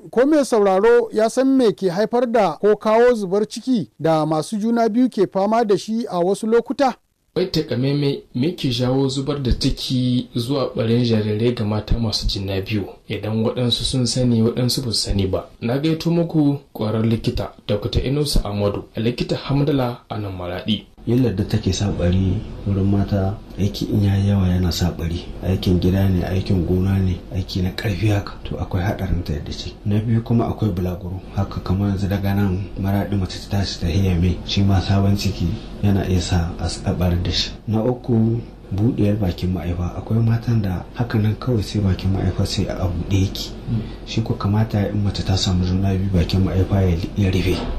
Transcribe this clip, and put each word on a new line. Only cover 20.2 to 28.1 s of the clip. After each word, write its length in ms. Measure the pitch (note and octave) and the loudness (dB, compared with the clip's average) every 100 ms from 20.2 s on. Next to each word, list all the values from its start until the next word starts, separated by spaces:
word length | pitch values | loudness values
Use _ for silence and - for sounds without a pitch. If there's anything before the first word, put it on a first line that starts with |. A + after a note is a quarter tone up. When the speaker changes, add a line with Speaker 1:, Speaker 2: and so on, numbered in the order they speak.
| G2+ | -6
Speaker 2:
Maraɗi. 540 | F#2 F2+ F#2 - G#2 - - - | -8 -8 -6 -4 -4 -6 -10 -2
Speaker 3:
Illar 260 | A#2+ B2 F#2+ | 2 2 0
da 80 | G2 | -2
take 260 | A2 - | 0 0
sa 140 | F2+ G#2 | 0 -2
ɓari 480 | - F2 F#2 F#2+ G2 - - G2+ | 0 2 2 2 -2 -4 -8 -4
wurin 160 | G2 | 0
mata, 540 | G2 G2+ G2 G2+ F#2+ G#2+ - - | 2 2 0 0 -2 -4 -10 -4
aiki 280 | G2+ G2+ - | -4 -2 -2
in 120 | G#2+ | 0
yayi 240 | G2+ G2 G2+ | 2 2 2
yawa 200 | G2+ F#2 | 2 2
yana 240 | F2+ F2+ | 2 0
sa 180 | E2 E2+ | 0 -2
ɓari. 320 | - E2 F2 - - | -2 -6 -6 -8 -6
Aikin 380 | - F#2+ - F2+ | -2 0 2 2
gida 300 | F2+ G2 G2 | 2 2 2
ne, 120 | F2+ D#2+ | 2 0
aikin 400 | F#2 - F#2+ D#2+ | -2 0 0 2
gona 320 | F2+ F#2+ G2 | 0 2 2
ne, 160 | F#2 F2 - | 2 -2 -4
aiki 280 | F#2 F2+ G2 | -6 -4 -2
na 60 | F#3 | -2
ƙarfi 380 | - G#2+ F2 G#2+ | -2 -4 0 0